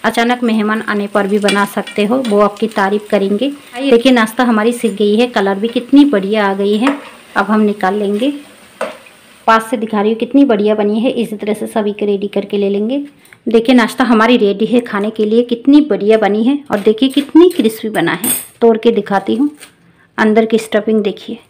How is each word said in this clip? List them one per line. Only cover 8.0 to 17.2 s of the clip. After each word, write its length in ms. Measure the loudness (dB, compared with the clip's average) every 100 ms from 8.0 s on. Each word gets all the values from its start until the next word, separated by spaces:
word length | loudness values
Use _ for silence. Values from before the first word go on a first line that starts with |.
| -2 -2 -2 -4 -14 -20 -20 -12 -12 -12 -20 _ -20 -8 0
पास 220 | 0 0
से 80 | -6
दिखा 240 | -4 -2
रही 100 | 0
हूँ 80 | -2
कितनी 240 | 0 2 4
बढ़िया 280 | 2 2 0
बनी 240 | 0 0
है। 100 | -2
इसी 240 | -2 -6 -6
तरह 180 | -6
से 140 | -6 -4
सभी 260 | -4 -4
को 120 | -4 -4
ready 220 | -4 -4
करके 280 | -6 -4 -4
ले 120 | -2
लेंगे। 340 | -2 -2 -4 -8 _ _ -12 0
देखिए 280 | 0 4 4
नाश्ता 280 | 2 0
हमारी 340 | 2 2 4 4
ready 280 | 2 0 0
है 140 | 0
खाने 280 | -2 -6 -6
के 160 | -4 0
लिए, 180 | 0
कितनी 360 | 0 -2 4 4
बढ़िया 360 | 4 -2 2 2
बनी 260 | 2 0
है 140 | 0 -2 -4
और 80 | -2
देखिए 300 | 0 2 0
कितनी 400 | 0